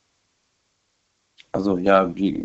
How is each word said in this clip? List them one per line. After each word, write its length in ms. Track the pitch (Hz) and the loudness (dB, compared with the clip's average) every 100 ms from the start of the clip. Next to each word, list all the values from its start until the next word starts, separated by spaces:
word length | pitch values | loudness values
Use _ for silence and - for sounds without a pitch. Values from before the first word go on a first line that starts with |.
| _ _ _ _ _ _ _ _ _ _ _ _ _ - - | _ _ _ _ _ _ _ _ _ _ _ _ _ -20 -10
Also 240 | - 98 90 | -4 -2 0
ja, 400 | 95 98 92 85 | 2 4 2 -2
wie, 260 | 98 - | -4 -4